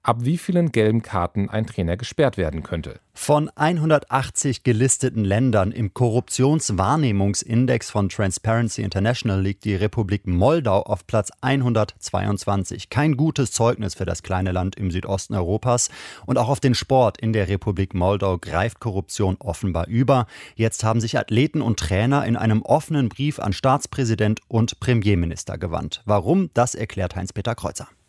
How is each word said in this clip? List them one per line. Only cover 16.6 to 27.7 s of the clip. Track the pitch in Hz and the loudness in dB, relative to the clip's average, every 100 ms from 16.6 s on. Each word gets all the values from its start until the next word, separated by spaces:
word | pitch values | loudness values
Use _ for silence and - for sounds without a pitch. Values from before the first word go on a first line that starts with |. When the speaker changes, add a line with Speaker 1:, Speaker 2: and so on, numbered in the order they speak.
| 135 | 2
Speaker 2:
Sport | 120 - 135 117 - | 0 2 4 4 2
in | 113 | -2
der | 110 92 | 0 0
Republik | 98 - 92 98 | 0 -2 -2 -2
Moldau | 92 92 101 98 90 | 2 2 2 0 -2
greift | - 80 110 - | -2 -2 -2 -4
Korruption | 117 95 - - 98 95 | -6 -6 -6 -2 0 0
offenbar | - 85 98 82 82 | -6 -4 -2 -2 -2
über. | 113 127 131 117 - - - | 0 4 2 0 -8 -18 -2
Jetzt | 110 - | -2 0
haben | 110 113 | 0 2
sich | 110 131 | 0 -2
Athleten | - 110 151 - | 0 2 2 0
und | 110 104 | -2 -2
Trainer | - 95 120 143 117 | 0 0 2 0 0
in | 117 | 0
einem | 113 110 | 2 0
offenen | - 147 - 156 120 | 2 0 2 -2 -2
Brief | - 143 - | -2 -4 -2
an | - | -4
Staatspräsident | - 131 139 - - 120 107 107 107 _ | 0 2 0 -2 -4 0 2 2 0 _
und | 117 117 - | 0 0 -2
Premierminister | - 120 104 92 82 82 - 92 | 0 2 4 2 0 -6 -10 -8
gewandt. | 92 80 80 - - | -4 -4 -6 -10 0
Warum, | 104 90 185 180 | 0 4 2 2
das | - 120 - | 2 0 0
erklärt | 110 - 90 92 | -6 -4 -4 -4
Heinz-Peter | 92 - 107 113 | -8 -6 -6 -4
Kreuzer. | 85 | -6